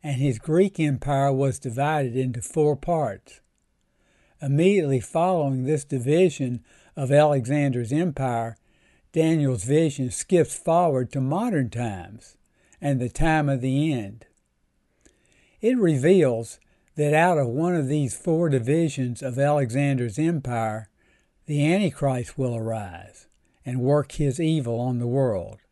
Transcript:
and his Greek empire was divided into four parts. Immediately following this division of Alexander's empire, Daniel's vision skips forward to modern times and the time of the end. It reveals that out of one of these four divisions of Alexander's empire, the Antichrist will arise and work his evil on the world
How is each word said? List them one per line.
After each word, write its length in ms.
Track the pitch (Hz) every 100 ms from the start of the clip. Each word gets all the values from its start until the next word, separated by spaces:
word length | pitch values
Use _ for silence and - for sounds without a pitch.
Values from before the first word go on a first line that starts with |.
and 160 | 156 131
his 200 | 143 113
Greek 400 | - 160 196 196
empire 520 | 156 131 131 139 139
was 280 | 135 139 131
divided 560 | 131 117 147 156 135 120
into 260 | 131 120
four 340 | - - 151 139
parts. 640 | - 165 139 98 _ - _ _ _ _ _ _ _ _ _ _
Immediately 580 | 143 143 175 202 151 135
following 640 | - 165 180 185 139 135
this 200 | 127 151
division 800 | - 139 123 156 185 - 131 123 - _ _ -
of 160 | 135
Alexander's 800 | 143 151 143 117 147 143 123 113
empire, 640 | 147 180 143 135 117 113 113 _ _ _ _ _
Daniel's 520 | 165 160 165 143 123
vision 460 | 113 147 160 143 127
skips 480 | - - 180 143 -
forward 540 | - 165 175 135 127
to 100 | 139
modern 480 | 131 165 247 180 123
times 680 | 117 117 98 87 110 - _ _ _ _ _
and 180 | 147 135
the 100 | 120
time 380 | - - 156 147
of 140 | 135
the 320 | 131 131 156
end. 320 | 131 101 113 - _ _ _ _ _ _ _ _ _ _ _ _ _
It 160 | 214 254
reveals 800 | 185 143 143 190 147 117 113 - _ _ _ -
that 180 | 147
out 240 | 151 175 170
of 80 | 127
one 260 | 123 170 175
of 120 | 135
these 300 | 151 135 -
four 320 | - 160 170
divisions 720 | 139 120 156 165 135 127 120
of 160 | 135 123
Alexander's 800 | 139 147 131 123 143 135 123 104
empire, 720 | 160 165 131 120 113 110 110 _ _ _ _ _ -
the 180 | 147 147
Antichrist 680 | 185 196 - 139 127 120 -
will 160 | 131 117
arise 720 | 110 113 98 85 - - _ _ _ _
and 180 | - 127
work 320 | 123 147 143
his 260 | - 147 131
evil 400 | 160 160 120 117
on 180 | 127 123
the 80 | 120
world 540 | 131 131 101 95 101 _